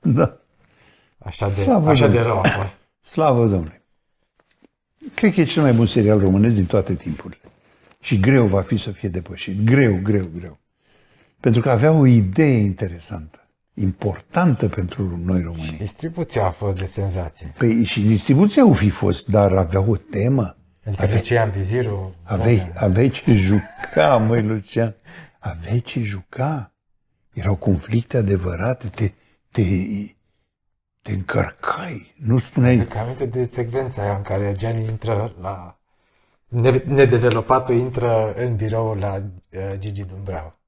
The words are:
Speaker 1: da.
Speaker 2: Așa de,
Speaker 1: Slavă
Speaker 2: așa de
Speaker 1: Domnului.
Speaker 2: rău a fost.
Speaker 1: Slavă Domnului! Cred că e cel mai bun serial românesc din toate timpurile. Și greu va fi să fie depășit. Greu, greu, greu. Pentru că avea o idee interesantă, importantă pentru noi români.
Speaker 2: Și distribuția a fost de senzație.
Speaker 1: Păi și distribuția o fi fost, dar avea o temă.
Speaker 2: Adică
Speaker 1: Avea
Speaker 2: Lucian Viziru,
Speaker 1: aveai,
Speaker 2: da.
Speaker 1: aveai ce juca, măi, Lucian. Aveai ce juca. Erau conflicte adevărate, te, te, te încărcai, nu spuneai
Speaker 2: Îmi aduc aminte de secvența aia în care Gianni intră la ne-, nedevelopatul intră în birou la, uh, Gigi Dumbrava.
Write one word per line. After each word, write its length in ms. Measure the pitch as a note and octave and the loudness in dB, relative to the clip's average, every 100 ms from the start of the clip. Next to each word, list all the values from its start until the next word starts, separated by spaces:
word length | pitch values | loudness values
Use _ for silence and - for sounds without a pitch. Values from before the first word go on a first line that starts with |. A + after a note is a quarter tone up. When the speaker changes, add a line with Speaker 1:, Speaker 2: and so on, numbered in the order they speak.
Speaker 1:
da. 360 | - B2+ - - _ _ _ _ _ _ _ _ | 2 2 0 -2 _ _ _ _ _ _ _ _
Speaker 2:
Așa 280 | - - G2+ | -18 -6 -6
de, 80 | |
Speaker 1:
Slavă 360 | G2 - A3 D#3 | -2 0 2 4
Speaker 2:
așa 180 | C#3+ A2+ | 4 4
de 60 | |
Speaker 1:
Domnului. 280 | A#2 A#2 G2+ | 4 2 0
Speaker 2:
rău 100 | F#2 | 0
a 80 | G2 | -2
fost. 180 | F#2+ - _ _ | -6 -12 _ _
Speaker 1:
Slavă 440 | - - D#3 B2 A2+ | -10 0 2 4 2
Domnului! 360 | G2 D#2 - _ _ _ _ _ _ _ _ _ _ _ _ D#4 | 0 -4 -14 _ _ _ _ _ _ _ _ _ _ _ _ -14
Cred 200 | - G#3+ | 0 0
că 80 | F3 | 2
e 20 | |
cel 180 | D#3 - | 0 2
mai 120 | D3 | 4
bun 120 | A#2 A#2 | 4 4
serial 340 | B2 G#2 G#2+ | 2 4 4
românesc 360 | F#2+ F#2+ A2 A2 | 4 4 4 2
din 100 | F2+ | 2
toate 300 | G#2+ F#2 F#2 | 0 -2 -6
timpurile. 460 | - D#2 F2+ - - _ _ _ _ _ | -6 -10 -12 -18 -20 _ _ _ _ _
Și 200 | - G#2 | -2 2
greu 260 | G2+ C3+ A2 | 4 4 4
va 160 | F#2+ | 0
fi 160 | F#2 A2 | -2 -4
să 140 | - | -4
fie 180 | F#2+ G#2 | -8 -8
depășit. 560 | F2 E2 F#2 - G2 A2 | -8 -10 -14 -10 -2 2
Greu, 340 | C3 B2 F#2+ | 4 4 2
greu, 260 | G2 G#2 F2+ E2 | 0 -2 -2 -10
greu. 240 | F2 D2+ _ _ _ _ _ _ _ _ | -16 -20 _ _ _ _ _ _ _ _
Pentru 220 | B2+ A#2 | 0 2
că 80 | C3+ | 2
avea 220 | A#2 D3 | 4 4
o 140 | D#3+ C3+ | 6 6
idee 520 | A#2+ F#2+ G2 D#3 B2 | 6 4 2 2 4
interesantă, 920 | G2+ F2+ F#2+ F2 - F#2+ D#2 _ _ _ _ | 0 -2 -8 -8 -14 -16 -16 _ _ _ _
importantă 960 | - G2 F2 G#2 F2+ - E3 F3+ B2+ G#2 | -4 -4 -2 -6 -6 -6 0 0 2 -2
pentru 500 | F#2 F2+ - F#2+ F2 | -4 -8 -6 -6 -4
noi 240 | F2 F2+ | -2 -2
români. 220 | E2+ E2 | -2 -8
Speaker 2:
Și 120 | D#2+ D#2 | -10 -10
distribuția 680 | G#2 - E3 E3 E3 A#2 F#2+ | -12 -10 -12 -8 -6 -2 -2
a 40 | |
fost 280 | F2 G#2 F#2 | -2 -6 -4
de 80 | F#2 | -6
senzație. 680 | - G2 F2+ E2+ - D#2 - | -6 -6 -4 -8 -12 -18 -2
Speaker 1:
Păi 260 | A#2+ A2+ | 0 2
și 180 | G#2+ - | 0 0
distribuția 680 | G#2+ G#2+ - C3+ G#3 D4 A#3+ | 2 2 2 4 4 6 6
o 60 | |
fi 160 | A#2 G#2 | 6 2
fost, 380 | - G2 F#2 - | 0 -2 -2 0
dar 240 | G#2 G2+ | 4 4
avea 300 | F#2+ E2+ F#2+ G2 | 4 2 0 0
o 80 | G2+ | -2
temă. 640 | - G#2+ A#2 C3+ G2 - _ _ - | -4 -4 0 0 -2 -8 _ _ -10
Speaker 2:
Adică 180 | G2 | -2
Speaker 1:
Avea 120 | G2+ A2 | 0 0
Speaker 2:
Lucian 340 | - A#2+ A2 | 0 0 0
Viziru, 680 | G2 F#2+ A#2+ A2+ G2+ F#2+ - | -2 -4 -2 -2 -6 -10 -16
Speaker 1:
aveai, 480 | - F#2+ G2+ A2+ F2+ | -6 -2 2 2 0
Speaker 2:
da. 120 | E2+ G#2 | -2 0
Speaker 1:
aveai 240 | F#2 C3+ | 2 2
ce 260 | - - A2+ | 0 2 4
juca, 840 | F#2 G#2 - - - - D#3 B2 | 4 2 0 -14 -4 2 4 4
măi, 240 | A2 A#2 | 2 0
Lucian. 540 | G#2+ A2 - - A2+ G#2+ - - - _ | 0 -4 -6 -4 -4 -6 -20 -20 -20 _
Aveai 400 | - E2 E2 A#2 | -12 -10 -4 -4
ce 200 | - - | -4 -6
juca. 720 | G#2+ G2 - - C3+ D3+ G2+ _ _ _ _ _ _ | -6 -8 -12 -6 -4 -4 -10 _ _ _ _ _ _
Erau 220 | - F2+ G2 | -6 -4 -2
conflicte 640 | - F#2 - A#2 A#2 B2+ | 0 -2 0 -2 0 -2
adevărate, 680 | G2+ G2 F2+ E2+ A2 B2+ G2+ | 0 0 -2 -4 -4 -4 -8
te, 240 | - G2+ - _ _ _ | -4 -6 -6 _ _ _
te, 120 | - F#2 F#2+ F#2+ G2+ G#2 _ _ _ _ _ _ _ _ _ | -2 0 0 -2 -6 -10 _ _ _ _ _ _ _ _ _
te 100 | - | -8
încărcai, 1000 | G2 F#2 G2+ F2+ - - - - - - _ | -8 -4 -4 -4 -6 -8 -8 -8 -14 -16 _
nu 220 | A#2 B2 | 0 0
spuneai 340 | - - B2 | 0 0 4
Speaker 2:
Îmi 80 | B2 | 4
aduc 140 | F#2+ G#2 | 2 -4
aminte 300 | A2+ C3 B2 | -8 -6 -6
de 240 | A#2 A#2+ | -4 -6
secvența 480 | - A#2 B2+ C3 B2 | -6 -6 -4 -6 -6
aia 140 | G2+ G2 | -4 -4
în 60 | |
care 320 | G2 G2+ G2+ G2 | -4 -4 -2 -4
Gianni 280 | A2+ A2+ A2 | -4 -4 -6
intră 500 | A2 A2+ G#2+ A2 - | -6 -4 -4 -4 -8
la 380 | F#2 F#2+ F2 - _ _ _ _ _ _ _ | -12 -12 -14 -20 _ _ _ _ _ _ _
ne-, 360 | A#2+ B2 B2+ - | 0 2 2 2
nedevelopatul 920 | C#3 C3 A#2+ B2 A2+ A2+ C3 B2+ A#2+ | 4 6 6 4 0 0 0 2 0
intră 580 | B2+ B2 A#2+ A2+ A2 | 0 -2 0 0 0
în 220 | G#2 B2 A2 | -4 -4 -2
birou 380 | A2 A2 A2+ | -2 -2 -4
la, 300 | G#2 G2+ G2 G2+ F2+ _ | -4 -6 -6 -10 -16 _
uh, 280 | F#2+ G2 G2 | -12 -10 -8
Gigi 240 | G#2 G2+ | -10 -10
Dumbrava. 480 | F#2+ F#2 G2 E2+ D#2+ _ | -12 -12 -10 -10 -12 _